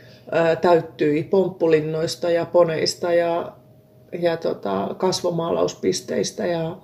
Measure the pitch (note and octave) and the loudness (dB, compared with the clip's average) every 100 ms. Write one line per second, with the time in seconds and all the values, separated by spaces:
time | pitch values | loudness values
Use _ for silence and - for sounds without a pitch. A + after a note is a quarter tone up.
0 | - - - D#3+ E3 D#3+ F3+ E3+ D#3+ - | -20 -20 -4 0 2 2 4 4 2 -2
1 | D3+ D3 - G3 F3+ - E3 D#3 D#3 D#3 | 0 0 0 2 2 0 2 2 2 -4
2 | E3 - F3 E3+ E3 F3 E3 D#3 D#3+ - | -4 -4 -2 0 2 4 4 2 -2 -2
3 | F3+ E3+ E3+ E3+ - - - - _ - | 0 2 2 -2 -6 -12 -20 -20 _ -20
4 | - F3+ F3 E3 E3 - G3+ F#3+ G3 - | -14 -2 -2 0 -4 -4 -4 -4 -4 -2
5 | F#3 F3+ F3+ E3+ E3+ E3+ F3+ - F#3 F#3 | -2 -2 -2 -2 -2 0 -2 -2 -2 -2
6 | - - F#3+ - F#3+ E3 D#3+ F#3+ | -4 -4 -4 -4 -4 -4 -4 -8